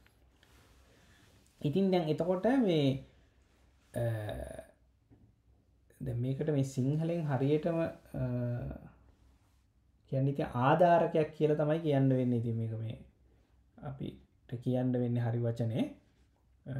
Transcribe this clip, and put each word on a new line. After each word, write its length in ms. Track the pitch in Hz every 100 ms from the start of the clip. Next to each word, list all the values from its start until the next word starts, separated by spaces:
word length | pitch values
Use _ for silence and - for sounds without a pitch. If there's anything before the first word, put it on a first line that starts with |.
| _ _ _ _ _ - - - - _ - - - - _ _
ඉතින් 260 | 151 185 196
දැන් 200 | 180 156
එතකොට 380 | 151 165 180 214 269
මේ, 300 | 208 156 139 135 - _ _ _ _ _ _ _ _
අ, 100 | - 117 107 107 71 - - - _ _ _ _ - - _ _ _ _ _ _ _
දැන් 180 | 139 120
මේකට 300 | 127 135 156
මේ 160 | 139
සිංහලෙන් 580 | 135 - 131 156 165 170
හරියටම, 540 | 147 139 135 151 170 165
අ, 460 | 165 - - 143 127 123 120 120 139 - - - - _ _ _ _ _ _ _ _ _ _
කියන්නේ 200 | 135 139
ඉතින් 160 | 139 - 123
ආධාරකයක් 760 | 131 160 175 170 165 160 151
කියලා 240 | - 147 151
තමයි 220 | 151 160
කියන්න 320 | 160 139 135
වෙන්නේ. 280 | 131 123 120
ඉතින් 180 | 117 113
මේක 180 | 113
මේ 240 | 113 110 - - _ _ _ _ _ _ -
අපිට 720 | 139 135 - - - _ - 120
කියන්න 340 | 127 123 127
වෙන්නේ 300 | 123 123 120
හරි 180 | 117 120
වචනේ. 460 | 117 117 113 123 277 - _ _ _ _ _ _ -
අ, 60 | 131